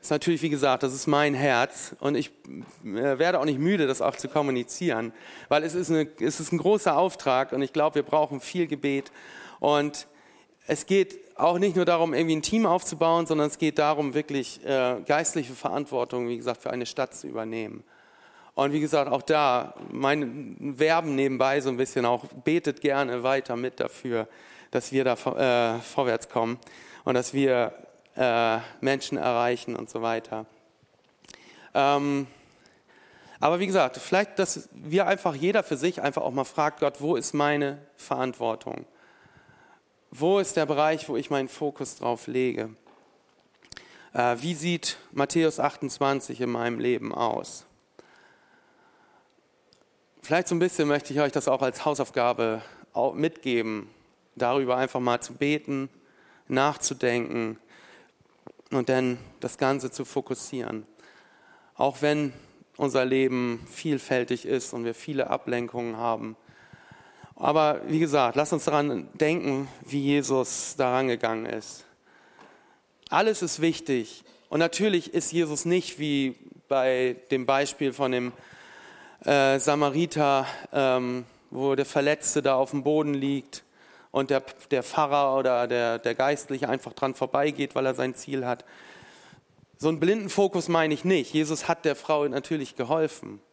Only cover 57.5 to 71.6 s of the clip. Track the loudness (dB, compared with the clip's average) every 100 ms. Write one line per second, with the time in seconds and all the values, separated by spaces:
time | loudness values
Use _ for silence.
57.5 | -6 _ -20 -20 -20 -20 _ _ _ -20
58.5 | -20 -4 -2 2 2 2 -2 -8 -10 -8
59.5 | -2 0 0 -4 -8 -6 -6 -6 -8 -8
60.5 | -8 -6 -8 -10 _ -20 -20 _ _ _
61.5 | -20 _ -2 0 2 0 2 0 -4 -20
62.5 | -20 _ -4 0 2 2 4 4 2 -2
63.5 | -4 -8 -8 -2 -2 0 -2 0 -4 -2
64.5 | -4 -2 -6 -6 -8 -8 -4 -2 -2 -2
65.5 | -4 -4 -6 -8 -4 -2 -2 -4 -12 _
66.5 | -20 -20 -20 -20 -20 -20 -20 -20 -2 2
67.5 | 4 4 2 -2 0 2 4 4 2 0
68.5 | 0 2 2 2 -2 -6 0 2 2 0
69.5 | -2 -4 -12 -6 -2 2 2 2 0 0
70.5 | -2 -6 -2 0 2 0 0 -2 -2 -4
71.5 | -8